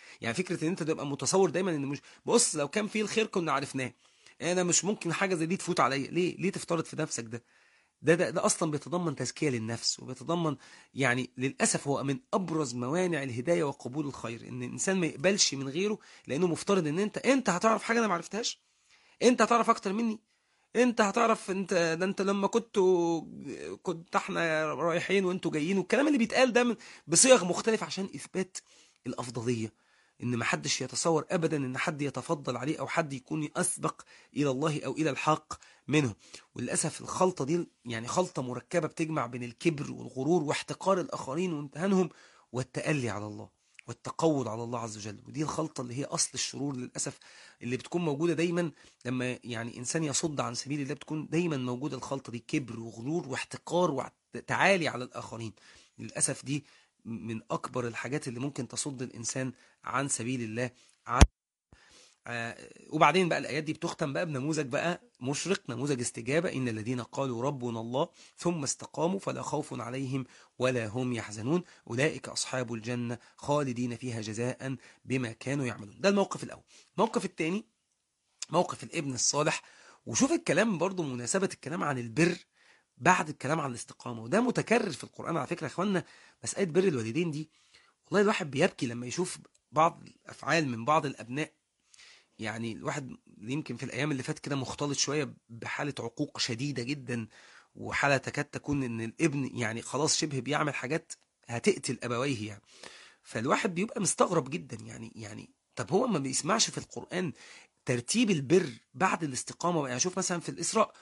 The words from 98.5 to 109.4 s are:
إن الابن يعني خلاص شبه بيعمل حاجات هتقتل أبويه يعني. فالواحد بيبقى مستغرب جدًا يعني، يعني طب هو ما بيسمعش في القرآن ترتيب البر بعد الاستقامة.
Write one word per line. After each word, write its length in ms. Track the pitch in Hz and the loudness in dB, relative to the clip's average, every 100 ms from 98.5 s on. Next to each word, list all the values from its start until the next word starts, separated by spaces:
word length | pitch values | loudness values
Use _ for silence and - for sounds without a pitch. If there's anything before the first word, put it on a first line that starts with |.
| - - 143 | -6 -2 -2
إن 180 | 131 113 | 0 -4
الابن 500 | 113 - 160 143 131 | -6 0 0 2 -2
يعني 280 | - 113 113 | -2 -2 -2
خلاص 340 | - 131 151 - | -4 0 2 2
شبه 240 | 160 135 | 0 -2
بيعمل 340 | 123 147 151 | -2 0 0
حاجات 380 | 131 123 156 - - _ _ _ | -2 -4 -4 -6 -18 _ _ _
هتقتل 520 | 117 208 - 139 120 | 0 2 2 -2 -4
أبويه 460 | 120 120 139 123 107 | -2 -2 0 -2 -6
يعني. 140 | 104 _ - - - - _ | -10 _ -20 -20 -20 -20 _
فالواحد 520 | - 120 120 214 214 | -8 -4 2 2 2
بيبقى 260 | 170 214 - | -2 -4 0
مستغرب 500 | 180 - 247 170 135 | -2 2 4 4 0
جدًا 260 | 160 147 120 | -6 -8 -14
يعني، 280 | 113 110 113 - | -14 -14 -14 -12
يعني 340 | 107 107 104 _ _ - | -12 -12 -16 _ _ -8
طب 160 | 107 | 0
هو 140 | 180 254 | 2 4
ما 120 | 175 | 2
بيسمعش 520 | 135 131 156 220 185 | 0 -2 0 2 2
في 80 | 147 | 0
القرآن 540 | 113 - - 175 180 - - - - _ - | -10 -12 -6 -4 -4 -6 -16 -20 -20 _ -2
ترتيب 420 | 123 - 214 233 | -2 2 2 4
البر 400 | 175 131 180 165 110 _ | 4 6 6 6 -6 _
بعد 300 | 131 190 - | 0 2 2
الاستقامة. 640 | 156 123 | -2 -6